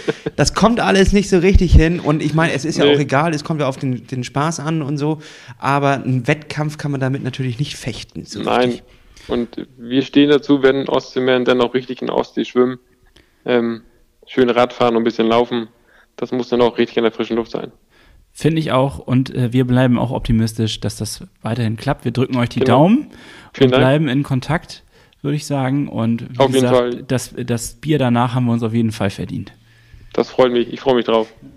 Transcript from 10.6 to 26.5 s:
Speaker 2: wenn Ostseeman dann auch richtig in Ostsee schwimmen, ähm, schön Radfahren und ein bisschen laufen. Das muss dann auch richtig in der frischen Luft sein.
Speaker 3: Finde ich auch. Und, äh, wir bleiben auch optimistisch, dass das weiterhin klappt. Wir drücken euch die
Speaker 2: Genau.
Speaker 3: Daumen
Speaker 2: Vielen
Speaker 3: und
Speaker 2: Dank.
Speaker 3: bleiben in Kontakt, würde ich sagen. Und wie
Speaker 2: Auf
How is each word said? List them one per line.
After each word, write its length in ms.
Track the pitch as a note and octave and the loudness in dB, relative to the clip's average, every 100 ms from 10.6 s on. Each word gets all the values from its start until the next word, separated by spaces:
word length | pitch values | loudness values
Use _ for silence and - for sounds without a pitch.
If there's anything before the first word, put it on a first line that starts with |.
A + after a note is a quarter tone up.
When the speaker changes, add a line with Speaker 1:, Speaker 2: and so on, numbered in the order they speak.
Speaker 2:
wenn 260 | C3 C#3 - | 4 2 0
Ostseeman 560 | C3+ - C3 B2+ B2+ B2 | -4 -4 -4 0 2 2
dann 140 | B2 | 2
auch 100 | A#2+ | 2
richtig 280 | B2+ B2+ B2 | -2 -6 -8
in 80 | A#2+ | -4
Ostsee 340 | B2 A#2+ - | -2 -4 -4
schwimmen, 340 | C3+ B2+ B2 B2+ _ _ _ _ _ _ C3 | -2 0 0 -2 _ _ _ _ _ _ -2
ähm, 340 | B2 A#2 A2+ - _ _ _ - | 0 0 -4 -12 _ _ _ -6
schön 240 | - B2 | 0 2
Radfahren 440 | A#2+ B2 - A#2+ | 4 2 2 0
und 60 | A2+ | 2
ein 40 | |
bisschen 220 | A#2 A2 A2+ | 0 0 2
laufen. 420 | A#2 B2 A#2+ A2 _ _ _ _ - | 2 2 -2 -6 _ _ _ _ -10
Das 160 | A#2+ | -6
muss 160 | B2+ A#2 | -6 -2
dann 100 | A#2+ | 2
auch 160 | A#2+ A#2+ | 2 2
richtig 180 | A#2+ - | -2 0
in 40 | |
der 100 | A2+ | -2
frischen 240 | - A2+ A2+ | -2 -4 -4
Luft 140 | A2+ | -4
sein. 220 | - - - _ _ _ _ _ | -8 -10 -16 _ _ _ _ _
Speaker 3:
Finde 260 | - D3 D#3+ | -4 -2 0
ich 140 | D3+ | 0
auch. 260 | B2+ C#3 E2 | 0 0 -4
Und, 360 | - B2+ C3 | -2 0 0
äh, 180 | B2+ A#2+ | -2 -2
wir 120 | B2+ B2+ | 0 2
bleiben 320 | B2 B2+ A#2+ | 2 2 2
auch 120 | A#2+ | 0
optimistisch, 720 | C3 - A2+ A2+ A2 A2 - | -4 0 0 0 -2 -4 -4
dass 160 | G#2 - | -8 -6
das 280 | G#2+ - - _ | -8 -10 -16 _
weiterhin 340 | A2 A#2+ A2+ A2 | -6 -4 -4 -4
klappt. 280 | C3+ - | -4 -4
Wir 80 | B2 | -4
drücken 240 | A#2 - B2+ | -2 -2 -2
euch 120 | A#2+ | -2
die 100 | - | 0
Speaker 2:
Genau. 240 | C3 B2 | 2 4
Speaker 3:
Daumen 220 | E3+ C4 - - - - - | 6 4 0 -12 -20 -20 -12
Speaker 2:
Vielen 140 | - C3 | 2 4
Speaker 3:
und 40 | |
Speaker 2:
Dank. 100 | B2+ | 6
Speaker 3:
bleiben 260 | C3 D3 D3+ | 4 4 2
in 140 | C3 | 0
Kontakt, 600 | C#3 C3 - E3 - - _ _ _ _ | -2 -2 -2 -4 -6 -20 _ _ _ _
würde 140 | C#3+ D3 | -6 -4
ich 100 | - | -4
sagen. 420 | C#3+ C3 C#3+ C#3+ | -4 -2 -2 -4
Und 340 | A2 A2+ A#2 | -2 -2 -2
wie 160 | - B2 | -2 0
Speaker 2:
Auf 80 | C3+ | 2